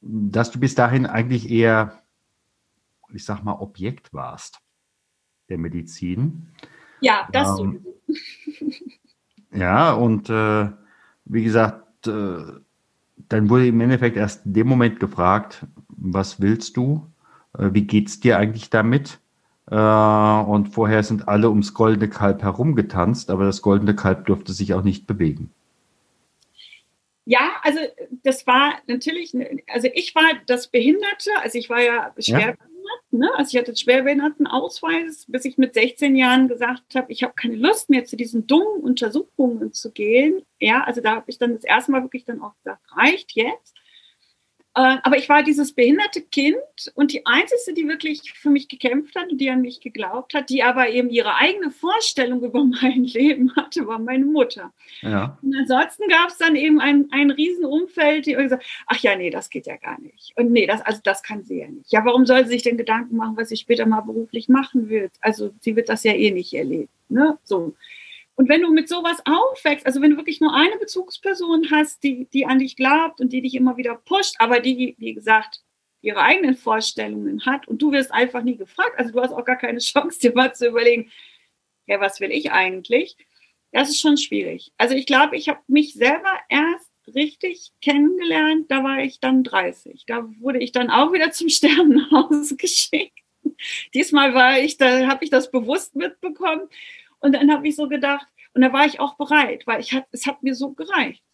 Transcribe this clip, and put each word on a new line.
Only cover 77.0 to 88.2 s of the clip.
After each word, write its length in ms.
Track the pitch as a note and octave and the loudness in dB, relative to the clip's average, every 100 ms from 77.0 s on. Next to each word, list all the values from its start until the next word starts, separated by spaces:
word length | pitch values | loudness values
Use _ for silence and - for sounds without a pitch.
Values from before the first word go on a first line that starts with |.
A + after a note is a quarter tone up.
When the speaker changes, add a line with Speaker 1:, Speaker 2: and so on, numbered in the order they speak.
| G#3+ G#3+ G#3 G3+ B3+ | -8 -6 -6 -6 -4
Speaker 2:
hat 200 | C#4 - | -6 -6
und 160 | A3 | -2
du 80 | D4 | 0
wirst 220 | C#4 C4 | 0 0
einfach 300 | - B3 B3 | -2 -2 -2
nie 100 | A#3 A#3 | -4 -6
gefragt, 360 | G3 - A#4+ - | -10 -4 -4 -2
also 140 | A#3+ | -4
du 100 | A3+ | -2
hast 120 | B3+ | -4
auch 120 | - | -4
gar 120 | A#3+ B3+ | -4 -4
keine 240 | A#3+ A#3 | -4 -6
Chance, 400 | A#3+ C#4 D4 - | -2 -2 -2 0
dir 120 | A#3+ A#3+ | 0 4
mal 180 | B3+ | 0
zu 140 | B3+ A#3+ | 2 -2
überlegen, 420 | A#3 A#3 A#3+ A3+ - - _ _ _ _ _ _ | 2 2 2 -2 -16 -20 _ _ _ _ _ _
"Ja, 120 | G3+ | -2
was 200 | G3 G3 | -2 -4
will 100 | G3 | -6
ich 220 | - D4+ | -4 -2
eigentlich?", 640 | F#3 F#3 F#3 F3+ A#3+ F#4 - _ _ _ _ _ | 0 0 -4 -2 -2 -2 -10 _ _ _ _ _
das 160 | - C#4 | -2 0
ist 100 | D4 | 0
schon 160 | D#4 D4 | 2 2
schwierig. 540 | - G3+ F3+ E3+ - _ | 0 -4 -6 -10 -16 _
Also 160 | A#3+ | 0
ich 120 | C4 C4 | 0 0
glaube, 300 | C4 D4+ D4+ | 2 4 0
ich 120 | D4+ | -6
habe 120 | C#4+ _ | -8 _
mich 280 | C#4 D4 | 2 2
selber 360 | - A#3+ D#4 F#4+ F#4+ - | 0 0 0 -2 -4 -2
erst 440 | C#4 D#4+ E4+ _ _ _ | -2 0 -2 _ _ _
richtig 600 | A#3 D4+ - F#4+ F4 - _ | -4 -4 -4 -10 -10 -16 _
kennengelernt, 880 | - C#4+ D4 F#4 | -2 4 4 2